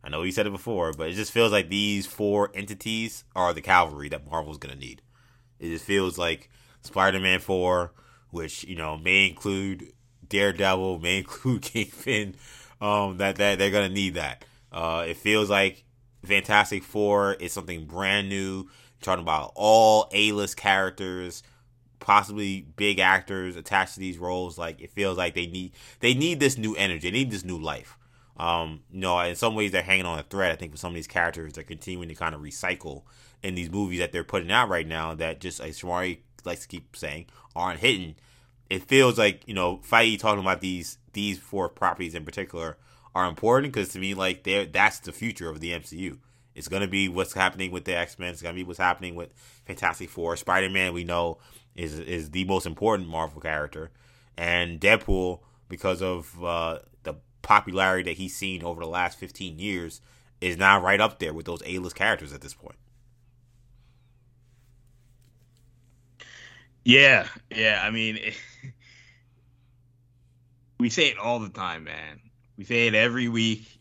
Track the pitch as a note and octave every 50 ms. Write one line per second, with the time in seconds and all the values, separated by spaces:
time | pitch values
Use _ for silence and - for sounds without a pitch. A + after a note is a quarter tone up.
0 | - D2+ D2 D#2 E2+ F#2+ F2+ A2 G#2 G#2 G2 F#2 - A#2 A2+ F#2 E2+ D#2+ D2+ D2
1 | D#2+ E2 F2+ G2+ G#2+ - - A#2 A#2 A2 G#2 G2+ F2+ D#2+ F#2+ G2+ G#2 G#2 G2+ G2
2 | F#2+ - - - G#2 G2+ G2+ G#2 G2+ G2+ - G2 G2+ G2+ G#2+ - - A2 A2 A2+
3 | A2+ A2+ - - - _ _ F#2 F2+ F2 E2+ D#2+ D2+ - F#2 F2+ F2 D#2+ D2 C#2+
4 | C#2+ D2 D2+ C#2+ C#2+ C#2+ D#2 E2 D2+ D2+ D2+ C#2 C#2+ C#2 C2+ C#2 C2 B1 - -
5 | _ _ _ _ _ _ _ _ _ _ _ _ F2 E2+ E2 D#2+ - - G2 G2
6 | F#2+ F2+ D#2+ F2 F2 E2+ E2 - - _ _ - _ _ _ _ - - - F#2+
7 | F#2+ G2 F#2 F#2+ F#2+ F#2 F#2 F2+ - - F#2+ F#2 F2+ F2+ F2+ F2+ F2 F2 _ -
8 | _ - - _ _ _ - E2+ D#2+ D#2+ - - - - F#2 E2 D#2+ D#2 D#2 D#2
9 | D#2+ F2+ F#2+ G2 G2 F#2 - - - G#2 G2 F#2+ G2 G2 F#2+ F#2 - - - _
10 | _ _ _ _ - - G#2 G2 G2+ G2+ F#2 D#2 G2 F#2+ F#2+ F#2 F#2 F#2+ F#2 E2
11 | E2 F2 F#2 G2 F#2 - - - - C3 B2 A2 - - - A#2 G2+ - - -
12 | - C3+ A#2+ G#2+ G#2 G2 - - - - - - - - - _ G#2 G#2 G#2 G#2
13 | G2+ G2 F#2 F2+ G2+ G2 F#2 G2 G2+ G2+ G2 F2+ G2 G2+ F#2+ G#2 G2+ F#2+ F#2+ G2+
14 | G2 F#2+ E2 F2 D#2 C2+ A#1+ - - _ _ _ _ _ - E2 E2 E2 E2 E2
15 | E2+ E2 E2+ - - G#2 G#2+ G#2+ G#2+ G2 G2+ G2 G2 G2 - - _ _ _ _
16 | _ _ _ _ - - G#2 G2 F#2+ - G#2+ G#2 G#2 - G#2+ F#2+ - - - G#2+
17 | G#2 G2+ G#2 G2+ G2+ G2 G2 - F2 F2 - G2 F2 E2+ F2 E2 D#2 D2 E2 F2
18 | G2 F#2+ G2 G2+ G2+ G2 G2 G2 F#2+ F#2+ F#2+ F#2+ F#2 - - - - - _ _
19 | - F#2+ F#2 F2+ E2+ E2 D#2+ D#2 - - - - G2+ G#2+ A2 A2+ A2+ A2 A2 G#2+
20 | G#2+ - G2 G#2 G#2+ G#2+ G#2 G#2 G2+ F#2+ - - - G2+ F#2+ G2 F#2+ F#2 F#2 -
21 | F#2+ F#2 F2+ F2+ F2+ F2 E2+ - - - _ _ _ _ _ _ _ _ _ _
22 | - - G2+ G#2 G2 G#2+ G#2 G#2 G#2 G2 F#2+ F#2+ - D2+ D#2 - G2+ G#2 G2 F#2
23 | F#2+ F#2 F#2+ F#2+ - - G2 F#2+ F#2 F#2 F2 E2+ D#2 - G2+ F#2+ F#2+ - - F#2+
24 | F#2+ F#2 F2 E2 F2 F2+ F2+ F2+ F2+ F2 D#2+ F2 E2+ E2 D#2 - D#2 - _ G2+
25 | G2 F#2+ F2+ F2+ F2+ F2 D#2+ F2+ F2 E2+ F2 F#2+ F#2 F2+ - - - - - _
26 | - A#2 B2+ B2+ D3+ E3+ F3 C#3 C#3+ C3+ B2+ B2 A2 G#2+ G#2+ E2 G2 F#2+ F2 D#2+
27 | D#2+ F2+ G2 B2 C3+ B2+ G#2+ F#2 E2+ F2+ F2+ D#2+ D#2+ D#2 C#2+ B1+ - - - _
28 | _ _ _ _ _ _ _ - E2+ E2+ E2+ E2+ E2 D#2+ D#2 D2+ _ _ - F#2
29 | F#2+ F#2 F2 F2+ F2 F2 F2 - - A2+ A2 G#2+ G#2+ G2 F2+ F#2 E2+ F#2+ F#2+ F#2
30 | F#2 F2 E2 D#2 D2+ _ - G2 F#2+ F2 D#2+ - F2+ D#2 D2+ D2 - F2 E2+ E2+
31 | D#2+ - - F2+ E2+ E2+ E2 E2+ D#2+ D2+ D2 D#2+ D#2 - E2+ D2+ - F#2 F#2 F2+
32 | F2 E2 D2+ - E2+ E2 D#2 D2+ D2+ D2 - - - F2+ F#2 - - D#2+ C#2 C#2
33 | _ _ _ - - - _ _ - G2 F#2 F2+ F2 D#2+ F2 G2+ G#2 F#2 F2+ F2
34 | F2 E2+ - F2 E2 - - G2 E2+ F2 G2+ A#2+ B2 G#2 F#2 E2+ D#2+ D#2 D#2+ D#2+
35 | D#2+ D#2+ D#2+ D2+ E2 D#2+ D#2+ - - F2+ D#2+ - - D#2 D#2 - - F2+ F2 F2+
36 | F#2 F2+ E2+ - _ _ _ - _ F2+ F2 - - _ - E2+ - _ - -
37 | - D2 C#2+ D#2+ - - _ - - _ _ E2 F2+ F#2 F2 D#2 F#2+ B2+ A#2+ F#2
38 | F2+ D#2+ D#2 _ _ _ - - _ _ _ _ _ _ F#2+ F#2 - - C3+ C3+
39 | C3+ B2 A2 A2 G#2+ G#2 F#2+ - - - G#2 F#2+ F2+ F2 F#2+ - - - A#2 A2+
40 | A#2 A2+ G#2+ G2+ - A2 G#2 G2+ F#2+ F#2+ F#2 E2 F#2+ F#2 F#2 F2 D#2+ - - _
41 | _ _ - G#2 G2+ G#2 F#2+ F2 - - - G2 F2+ E2+ - - G2+ F2+ E2+ -
42 | F2+ E2 D#2+ E2+ D#2 D#2+ - G2+ F#2+ - - E2+ E2 D#2+ D2+ _ _ _ - _
43 | _ - _ F#2 F#2 F2+ D#2+ - - A2 B2 C3+ C#3 C#3+ B2+ A2 G2 - - F#2
44 | F#2+ G2 G2 F#2 F#2+ F#2 F2+ - _ G2 F#2+ G2+ G2 D#2+ D#2 F#2 G2+ G#2+ - -
45 | - F2+ - - G#2+ A#2 - - E2+ E2 D#2 D#2 D#2+ E2+ F2 E2 - - - E2
46 | F#2+ F2 - - _ _ _ _ _ _ _ - - - F#2 G2 G2+ F2+ F#2+ G2
47 | G2 F#2 E2+ F#2 F#2 - - F#2+ F#2+ F#2 - F#2+ F#2+ F#2 F2+ F2 - F#2+ F2+ E2+
48 | F2 - - - F2+ F2+ E2+ D#2+ E2+ E2+ E2+ F2+ F2+ F2 F2 - F#2 F2+ F2 -
49 | F#2 F2+ E2+ E2+ E2+ - _ _ - - - _ _ - F#2 - G2 F2 D#2+ -
50 | F#2 - - F#2 E2 E2+ E2+ E2 - - F2+ F#2+ F#2+ F#2+ F#2+ F#2+ F#2 F2+ E2+ F2
51 | E2+ E2+ F2 F2 F2 E2+ D#2+ - - - - - _ _ _ - E2+ D#2 D2+ D#2+
52 | - - F2+ E2+ D#2 D2 D2+ F2+ F#2 F#2 F#2+ F2+ - E2 D#2 - G2+ A2 A2 F#2+
53 | F2+ E2 D#2+ D#2+ E2 D#2+ D2 D2+ E2+ D#2+ D#2 D2+ D2+ D2+ - D#2+ D#2+ D#2+ _ _
54 | _ _ _ _ _ _ _ - E2+ F2 F2 F2 F2 E2+ E2+ D2+ F2 G2 A2 G#2
55 | - - G2 F#2 F#2 F2+ F2+ - _ _ _ _ _ _ F#2 F2+ - F#2+ F#2 E2+
56 | F#2+ F#2 F2+ F2 E2 - - E2+ F2 F2 E2+ E2+ E2 E2 E2 - - - - _
57 | _ D#2+ D2 - _ _ _ _ - - G#2 G#2 - G2 F2 F#2+ F#2+ F#2+ F#2+ F#2
58 | F2 F2+ D#2+ F2 F#2+ F#2 - - G2+ F#2+ F#2 E2+ E2 E2+ E2+ E2 E2+ D#2+ E2+ F2+
59 | F2+ F2 - - F#2+ F2+ - - G2 F2+ D#2 D#2 F#2+ G#2 G2 F2+ E2+ D#2+ - -
60 | _ _ _ - _ _ _ _ F2+ F2+ F2 E2 G2 G2 G2 G2 F2 F#2+ G2+ G2
61 | G#2+ A2+ - - F2+ D#2+ D2+ E2 D#2 E2+ E2+ E2 - - F2+ F#2 F2+ F2 - -
62 | F#2+ A2 G#2+ - D#2+ C#2 C#2+ C#2 C#2+ C2+ - _ - - - _ _ _ _ _
63 | _ _ _ _ _ _ _ _ _ _ _ _ _ _ - _ _ _ _ _
64 | _ _ _ _ _ _ _ _ _ _ _ _ _ _ _ _ _ _ _ _
65 | _ _ _ _ _ _ _ _ _ _ _ _ _ _ _ _ _ _ _ _
66 | _ _ _ _ - - - - - - - - - _ _ _ _ - B2 C3+
67 | C#3+ C#3 C3 G2+ - - - - _ _ - A2 A2 A2 G#2 G2 F#2+ G#2+ A2+ A2+
68 | A2+ A2 G#2+ G#2 - - - - - - - - - C3 - _ _ - - -
69 | - - _ _ _ _ _ _ _ _ _ _ _ _ _ _ _ _ _ _
70 | _ _ _ _ _ _ _ _ _ _ _ _ _ _ _ _ A#2+ A#2 - F#3
71 | D#3 C#3 G#2+ F#2+ G#2 A#2 A#2+ A#2 A2 F#2+ - G#2 F#2 F2+ E2 E2 D#2 D2+ D#2 D#2
72 | D#2 D#2 D2+ - _ - _ _ _ _ _ - F#2+ - A#2+ A#2 A#2 A#2 G#2+ G#2+
73 | A2+ A#2+ A#2 B2+ B2 A#2 A2+ A2+ A2+ A2+ A2 A2 - - - _